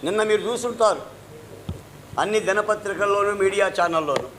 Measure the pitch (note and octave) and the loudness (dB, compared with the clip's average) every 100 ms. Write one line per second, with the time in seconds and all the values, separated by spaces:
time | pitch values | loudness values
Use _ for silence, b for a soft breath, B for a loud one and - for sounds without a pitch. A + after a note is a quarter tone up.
0 | D3 G#3+ G#3+ G#3+ G3 A#3+ A#3+ A#3 A3 D#3 | -2 0 2 2 0 -4 -4 4 4 4
1 | - - - - - - - - - - | -4 -16 -18 -18 -18 -14 -12 -12 -14 -20
2 | - - E3+ G#3+ F3 G3+ G#3 G#3+ G#3 F#3+ | -8 -2 0 0 2 0 0 -2 -2 -2
3 | G3+ G3+ G3+ G3+ F#3+ G3 F#3+ - F3 E3 | 2 2 2 2 2 4 0 2 2 2
4 | D3+ B2+ A#2+ | 0 -2 -2